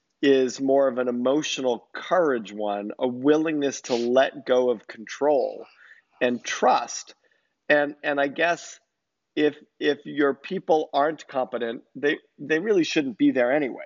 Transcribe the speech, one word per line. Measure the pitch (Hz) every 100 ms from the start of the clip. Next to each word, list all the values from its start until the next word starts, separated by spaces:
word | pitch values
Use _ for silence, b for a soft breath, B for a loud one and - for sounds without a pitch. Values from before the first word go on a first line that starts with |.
| _ -
is | 143 135 127 113
more | 135 139 135
of | 123
an | 123
emotional | 123 127 147 147 - 127 113 _
courage | - - 180 160 123 98
one, | 104 104 101 104 -
a | 127
willingness | 123 139 151 160 151 139 -
to | -
let | 120 120 127 139 139 127
go | 127 123
of | 110 -
control | - 107 - 143 139 104 104 - B B B B -
and | 123 123
trust. | - - 254 147 120 - - - _ _ _ _ -
And, | 147 147 147
and | 156 143
I | 143
guess | 135 170 165 - - _ _ _ _ _ -
if, | 151 - - -
if | 151 143 156
your | 147 143
people | 123 - 185 180 156 143
aren't | 143 151 151 -
competent, | 135 123 117 117 117 - 135
they, | 143 - _ -
they | 143 156
really | 214 196 151
shouldn't | 160 135 104
be | 143
there | 127 120
anyway, | 151 131 110